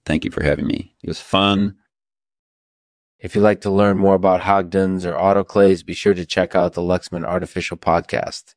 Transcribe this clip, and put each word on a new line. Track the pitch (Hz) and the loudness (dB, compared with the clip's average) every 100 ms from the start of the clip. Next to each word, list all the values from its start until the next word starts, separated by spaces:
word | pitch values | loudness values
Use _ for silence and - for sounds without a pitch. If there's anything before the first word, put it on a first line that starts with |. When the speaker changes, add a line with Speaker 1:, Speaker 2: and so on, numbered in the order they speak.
| - | -4
Speaker 1:
Thank | 78 | -4
you | - | -4
for | - | -4
having | 73 73 71 | -2 -2 -2
me. | - - _ | -6 -8 _
It | - | -12
was | 82 | -12
fun. | - 95 101 98 101 98 _ _ _ _ _ _ _ _ _ _ _ _ _ _ | -4 0 2 0 -2 -6 _ _ _ _ _ _ _ _ _ _ _ _ _ _
Speaker 2:
If | 92 | -8
you'd | 104 | 0
like | 104 98 | 2 2
to | 104 | 0
learn | 98 104 98 | 2 2 4
more | 98 | 4
about | 95 95 92 | 4 4 2
Hagdens | 90 98 87 95 95 95 | 2 0 0 -2 0 -2
or | 90 | -4
autoclaves, | 80 95 98 98 104 98 90 | -2 2 2 0 4 4 4
be | 82 | -2
sure | 85 104 | -4 0
to | 92 | 0
check | 85 - 90 | -2 -4 -2
out | 95 87 | 0 -2
the | 85 | -2
Lexman | 87 90 - 87 | -2 -2 -4 -8
Artificial | 82 90 87 - 82 85 | -6 -6 -6 -8 -8 -6
Podcast. | - 82 - - - - - | 0 0 0 -4 -6 -10 -18